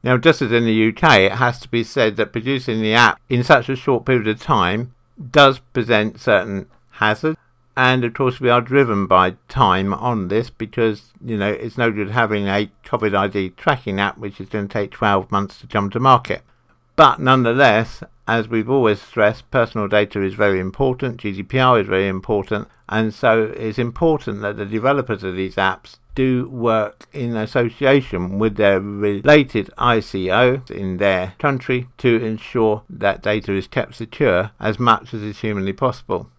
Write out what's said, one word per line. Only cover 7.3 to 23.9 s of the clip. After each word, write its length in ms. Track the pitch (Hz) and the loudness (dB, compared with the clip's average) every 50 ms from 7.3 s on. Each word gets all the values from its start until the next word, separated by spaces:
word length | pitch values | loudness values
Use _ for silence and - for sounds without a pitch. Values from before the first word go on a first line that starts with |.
| 160 _ _ _ _ _ _ _ _ | -4 _ _ _ _ _ _ _ _
And 280 | - 127 127 131 127 120 | 0 2 2 2 2 0
of 100 | 117 113 | -2 -2
course, 260 | - 139 127 123 - | 0 -2 -2 -2 0
we 100 | 135 123 | 0 2
are 120 | 120 123 | 2 2
driven 460 | 117 117 131 143 139 117 107 101 98 | 2 2 2 2 4 4 2 -2 2
by 280 | 90 95 92 92 92 92 _ _ | 4 4 4 4 2 0 _ _
time 460 | _ - 127 123 98 90 95 95 98 98 | _ 0 2 2 4 4 2 0 -2 -4
on 340 | - - 123 120 107 95 | -4 -4 -4 -4 -4 -4
this 220 | 90 101 110 120 - | -2 -2 -2 -2 -4
because, 640 | - _ 113 107 - - 113 113 107 101 _ _ _ - - | -10 _ -12 -8 -4 -2 -2 -2 -2 -4 _ _ _ -18 -10
you 140 | 123 113 | -8 -6
know, 120 | 104 98 104 | -4 -2 -4
it's 280 | 104 - - 117 - | -4 -4 -8 -10 -4
no 140 | 127 120 117 | -2 -2 0
good 200 | 104 104 104 95 | 0 -2 -6 -4
having 360 | 107 127 117 101 107 104 101 | 0 -2 0 0 0 -2 -2
a 240 | 98 98 101 107 101 _ _ _ | -2 -2 -2 -2 -4 _ _ _
covid 300 | - - 120 107 107 98 | -6 -6 -2 -2 0 0
I 120 | 98 98 | 0 -2
D 220 | 101 95 104 95 92 | 0 -2 -4 -6 -6
tracking 500 | - - - - 143 131 - 107 95 98 | -8 -6 -4 -2 -2 -2 -4 -6 -4 -2
app 180 | 101 101 - | -2 -4 -4
which 240 | - 113 101 101 - | -8 -14 -14 -12 -14
is 80 | 98 - | -14 -8
gonna 180 | - 107 101 | -8 -8 -8
take 240 | 98 - 110 101 95 | -6 -4 -6 -6 -6
twelve 400 | - - 117 104 101 95 95 - | -6 -2 0 0 0 0 -2 -2
months 280 | - 98 101 98 - - | -4 -4 -4 -4 -10 -20
to 80 | - | -20
come 220 | - - 110 101 98 | -6 -4 -4 -4 -2
to 80 | 95 117 | -4 0
market. 420 | 127 135 131 117 - - - - _ _ _ _ _ _ _ _ _ _ _ | 2 4 4 2 2 -4 -8 -8 _ _ _ _ _ _ _ _ _ _ _
But 240 | - 156 135 - - | 4 4 4 4 2
nonetheless, 840 | 147 127 131 131 123 117 117 131 143 123 104 110 110 - - - - - _ _ _ | 2 2 2 2 2 0 2 4 4 6 4 4 0 -2 -8 -18 -20 -20 _ _ _
as 220 | - 113 117 107 110 | -2 -2 -2 -2 -2
we've 200 | 117 113 107 113 | -2 -4 -2 0
always 320 | 135 139 123 110 104 101 | 0 2 2 2 0 0
stressed, 480 | - - - 120 107 104 113 - - _ | -4 -10 -2 2 2 2 2 -2 -14 _
personal 360 | - 135 117 110 - 110 104 | 0 0 0 0 -2 -6 -4
data 340 | 98 107 107 104 101 - 104 | 0 2 0 0 0 -2 -4
is 120 | 98 95 95 | -4 -4 -2
very 260 | 107 107 101 98 92 | 0 0 2 2 0
important, 580 | 92 92 - - 135 131 127 127 135 127 117 | -2 -6 -4 -2 -2 -2 -2 -2 -6 -8 -8
G 140 | 120 - 107 | -8 -8 -8
D 120 | 95 95 98 | -8 -8 -10
P 160 | - - 135 | -6 -2 0
R 200 | 131 127 123 113 | 2 4 4 2
is 80 | 95 | 2
very 220 | 104 98 95 98 98 | 0 0 0 0 0
important, 580 | 95 95 92 - 113 101 95 - 107 104 110 - _ _ _ - | -2 -6 -4 -2 -2 -2 -2 -2 -6 -6 -6 -10 _ _ _ -6
and 240 | - 110 110 110 104 | -2 -2 -2 -2 -4
so 400 | - - 120 110 113 110 107 - | -2 0 2 2 2 0 -2 -6
it's 240 | - 113 110 104 - | -8 -8 -8 -4 -4
important 640 | 120 120 | -4 -6